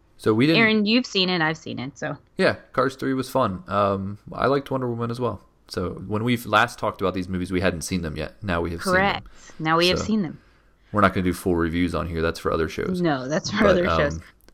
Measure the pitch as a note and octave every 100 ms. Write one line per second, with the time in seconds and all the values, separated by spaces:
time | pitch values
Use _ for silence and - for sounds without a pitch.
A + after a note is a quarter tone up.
0 | _ - A2+ A2 C#3+ G3 A3 A3 G#3 A#3+
1 | B3 G3 F#3 F3+ D#3 D#3+ - A2+ B2+ -
2 | D3+ C#3+ _ - E3 G2 - - C3 -
3 | C3 C3 B2+ C3 A2+ F2+ - G2+ G2 G2
4 | G2 G2+ - - A#2 C#3 C#3 C3 B2 A#2
5 | A#2 A#2+ A#2+ G2+ - _ - - F2+ -
6 | F#2+ G#2 A#2+ A#2+ A2+ G#2 A#2+ - G#2+ -
7 | F#2 F#2+ F#2 F#2 F2+ F#2 F#2 D#2+ - F#2
8 | E2 D2+ D#2 - G2 E2+ F2 E2+ G3 F3+
9 | G3 - - - - - D#3 E3 F3 -
10 | G3+ G#3+ F3 - - _ _ _ _ G#2
11 | G2 G2 F#2 F2 F#2+ E2+ E2+ E2 F2 E2+
12 | E2+ E2 E2 - E2+ D#2+ D#2+ - - F3+
13 | F3 C3 C3 D#3 - G#3 G#3+ F#3 F3 E2
14 | D#2+ D#2+ - - -